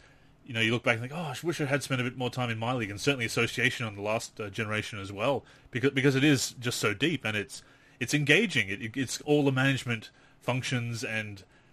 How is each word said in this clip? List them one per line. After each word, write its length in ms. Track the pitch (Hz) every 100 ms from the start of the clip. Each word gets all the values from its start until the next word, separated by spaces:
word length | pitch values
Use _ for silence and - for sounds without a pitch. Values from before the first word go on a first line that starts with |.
| - - - _ -
you 80 |
know, 60 | 113
you 120 | 113
look 120 | 117
back 160 | 127 113
and 20 |
think, 120 | 123
"Oh, 200 | 156 160
I 20 | 127
wish 180 | 165 160
I 60 | 139
had 160 | 139
spent 180 | - 131
a 40 |
bit 120 | 123 127
more 140 | 123
time 220 | 127 120
in 80 | 110
My 140 | 113
League," 180 | 127 104
and 100 | 98
certainly 240 | 143 135 113
Association 600 | - 117 - 123 - 113
on 80 | 101
the 80 |
last, 360 | 104 113 - -
uh, 120 | 104
generation 480 | 98 107 107 - 104
as 120 | 95
well, 320 | 98 120 127 - - -
because, 180 | 120 131
because 260 | 135 135 135
it 80 |
is 280 | 147 135 - -
just 180 | 120 -
so 160 | 110
deep 320 | 104 147 147 107
and 100 | 107
it's, 280 | 98 - - - - -
it's 140 | 120
engaging. 560 | 147 147 156 226 143 95
It, 140 | 98
it, 80 | 110 139
it's 240 | 127 -
all 220 | - 147
the 80 | 139
management 600 | 131 135 131 120 113 - - _ _
functions 640 | - 127 120 127 117 113
and 380 | 113 110 107 101 - - _